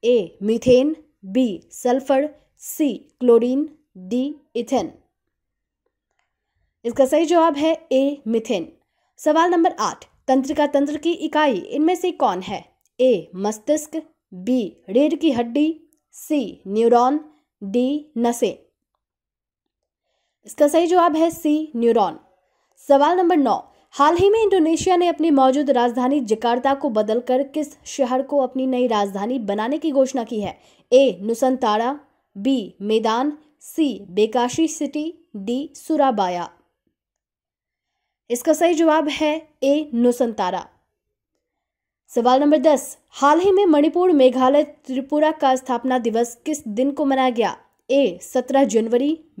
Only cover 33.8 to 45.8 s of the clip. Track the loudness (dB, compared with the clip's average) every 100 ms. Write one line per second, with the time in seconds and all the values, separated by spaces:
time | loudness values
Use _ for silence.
33.8 | -2 -4 -6 -2 0 0 -2 0 -2 -2
34.8 | -6 -6 -8 -10 _ -12 -6 -6 -8 -12
35.8 | -4 0 0 0 -2 -4 -10 _ _ _
36.8 | _ _ _ _ _ _ _ _ _ _
37.8 | _ _ _ _ -8 -4 0 2 2 2
38.8 | 2 2 0 -2 -2 -4 -8 _ 0 0
39.8 | -2 0 0 2 -2 -2 -4 -6 -10 _
40.8 | _ _ _ _ _ _ _ _ _ _
41.8 | _ _ _ -2 2 4 4 4 4 2
42.8 | 0 -18 _ 0 4 4 4 4 4 4
43.8 | 4 2 2 4 4 4 4 2 0 -6
44.8 | -10 -8 -4 0 0 0 0 0 -2 -6